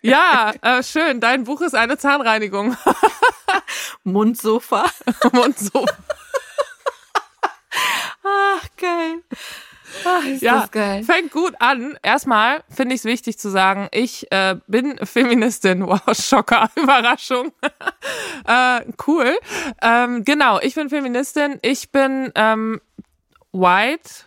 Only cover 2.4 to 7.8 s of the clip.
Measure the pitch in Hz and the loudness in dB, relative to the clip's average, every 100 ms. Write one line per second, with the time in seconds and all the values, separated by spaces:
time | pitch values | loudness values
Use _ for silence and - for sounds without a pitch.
2.4 | 208 202 214 247 - - - - 494 - | -2 -2 -4 -2 -2 2 0 2 0 0
3.4 | - 381 - - - - - 190 214 233 | -4 -4 -4 -12 -12 -8 -2 2 2 0
4.4 | 214 226 - 220 359 - - - - 247 | 0 -2 0 -2 0 -4 -6 2 4 4
5.4 | 247 262 202 - - - - - - 539 | 2 0 -4 0 -2 -4 -12 -14 -8 -8
6.4 | - - - - 571 - _ - - _ | -8 -8 -8 -6 -10 -10 _ -8 -8 _
7.4 | - - _ - | -8 -8 _ -6